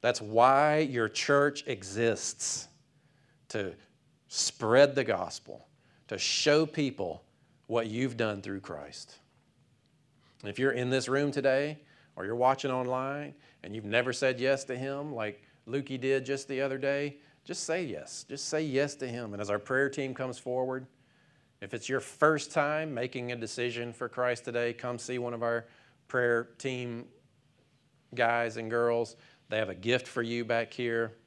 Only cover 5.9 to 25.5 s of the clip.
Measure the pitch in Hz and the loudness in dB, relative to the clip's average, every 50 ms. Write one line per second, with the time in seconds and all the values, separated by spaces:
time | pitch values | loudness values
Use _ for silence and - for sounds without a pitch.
5.9 | _ _ _ _ 110 95 - - - - - 151 147 151 160 151 - - 147 135 | _ _ _ _ -6 -4 -2 0 0 2 4 6 6 6 4 2 0 -2 -2 -2
6.9 | - - 98 87 78 - - _ _ _ _ _ _ _ _ _ 107 117 117 110 | 0 -2 -6 -6 -6 -10 -12 _ _ _ _ _ _ _ _ _ -2 0 0 0
7.9 | 107 117 131 135 117 113 117 110 104 98 98 101 98 98 87 - 90 73 73 73 | -2 -2 -2 -2 0 0 -2 0 -2 -4 -6 -8 -8 -8 -8 -10 -12 -10 -12 -14
8.9 | - - - - - - _ _ _ _ _ _ _ _ _ _ _ _ _ _ | -16 -16 -18 -18 -20 -20 _ _ _ _ _ _ _ _ _ _ _ _ _ _
9.9 | _ _ _ _ _ _ _ _ _ _ - 104 101 107 127 139 123 120 123 123 | _ _ _ _ _ _ _ _ _ _ -10 -10 -4 0 0 0 2 0 0 2
10.9 | 131 131 127 123 131 139 143 147 131 143 135 139 131 135 143 147 151 151 - _ | 0 0 0 0 0 0 2 0 0 0 2 2 2 2 0 -2 -4 -10 -16 _
11.9 | _ _ _ _ _ - 90 98 113 120 123 127 135 131 - 139 131 127 127 123 | _ _ _ _ _ -10 -6 -4 0 4 4 4 4 4 0 -2 -2 0 0 -2
12.9 | 127 127 131 135 139 147 147 143 143 - _ - - _ - 87 104 110 104 101 | -2 -2 -2 -4 -6 -6 -8 -10 -14 -18 _ -20 -20 _ -14 -10 -10 -8 -6 0
13.9 | 104 120 123 127 123 - - 131 127 117 123 131 139 135 139 - 131 123 131 135 | 2 2 2 2 0 2 2 2 2 2 2 2 2 2 0 -6 -6 -6 -4 -6
14.9 | 139 139 143 151 143 117 110 107 101 101 - _ _ _ _ - 117 139 139 - | -6 -6 -6 -6 -4 -4 -4 -4 -6 -10 -16 _ _ _ _ -6 -4 -4 -4 -4
15.9 | 131 127 123 135 135 135 127 123 139 135 139 - 143 127 135 139 135 135 131 139 | -6 -4 0 2 2 2 2 -2 -4 -4 -4 -4 -2 -2 -2 -2 -2 -2 0 0
16.9 | 139 139 143 147 143 143 - - _ _ _ - - - - - 160 180 180 143 | 0 0 -2 -4 -6 -10 -20 -20 _ _ _ -10 -8 -8 -4 -2 -2 -2 -2 -4
17.9 | 98 76 71 - - - - _ - 143 - - - 156 160 156 131 131 143 143 | -6 -8 -10 -12 -14 -14 -12 _ -10 -8 -8 -2 -2 -2 0 2 2 2 2 2
18.9 | 143 - 135 127 117 120 120 110 101 101 107 101 101 104 - - 131 131 139 139 | 0 -6 -8 -6 -6 -6 -6 -6 -6 -6 -2 0 0 -2 0 0 2 2 2 2
19.9 | 139 - 139 131 127 127 135 127 123 - - 127 123 127 127 127 127 131 131 127 | 0 -2 -4 -4 -4 -4 -6 -6 -6 -8 -6 -4 -2 -2 -2 -2 -4 -6 -8 -12
20.9 | _ _ _ _ _ _ _ _ _ _ _ _ _ _ - 98 - 117 - - | _ _ _ _ _ _ _ _ _ _ _ _ _ _ -12 -8 -8 -8 -4 -2
21.9 | 135 131 107 - - - - 151 156 147 139 - - 165 147 143 151 156 160 156 | -2 -2 -2 -4 0 4 6 6 6 4 0 -2 0 2 2 2 2 -2 -2 -4
22.9 | 143 120 120 127 127 135 123 120 123 120 113 110 - - 120 123 117 120 120 120 | -4 -4 -4 -4 -4 -6 -6 -4 -6 -6 -6 -8 -4 -2 -2 -2 -2 -4 -6 -6
23.9 | 117 - 127 117 - - 123 123 123 120 - - 117 120 120 120 117 120 - 127 | -6 -6 -8 -8 -4 -2 0 0 0 -2 -4 -4 -2 0 0 0 -2 -4 -6 -6
24.9 | 123 117 - - 127 123 120 120 120 117 117 117 | -6 -6 -6 -6 -4 -4 -4 -4 -4 -2 -2 0